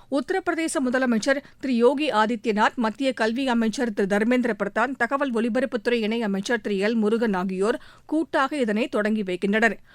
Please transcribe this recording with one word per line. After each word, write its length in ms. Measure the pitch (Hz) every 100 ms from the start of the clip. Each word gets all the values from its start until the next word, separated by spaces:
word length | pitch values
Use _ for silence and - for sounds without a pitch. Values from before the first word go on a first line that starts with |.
| -
உத்தரப்பிரதேச 640 | 269 - 370 359 330 320 330 254
முதலமைச்சர் 520 | 254 262 226 277 277 - -
திரு 160 | 269 233
யோகி 340 | 240 277 302
ஆதித்யநாத், 640 | - 214 240 247 208 240
மத்திய 380 | - 220 214 269
கல்வி 360 | - 226 233 262
அமைச்சர் 440 | 233 226 220 240
திரு 240 | 208 202 202
தர்மேந்திர 360 | 214 254 247
பிரதான், 440 | 208 202 220 247 262
தகவல் 360 | 233 277 285
ஒலிபரப்புத்துறை 600 | 226 233 226 262 247 233
இணை 300 | 240 208 233
அமைச்சர் 380 | 220 196 202 240
திரு 140 | 226
எல் 200 | 202 208
முருகன் 400 | 233 214 226 226
ஆகியோர் 460 | 185 190 185 202 302 - - -
கூட்டாக 500 | 302 330 320 269 302
இதனை 320 | 233 214 220
தொடங்கி 340 | 233 208 220
வைக்கின்றனர். 540 | 185 180 196 214 226 - -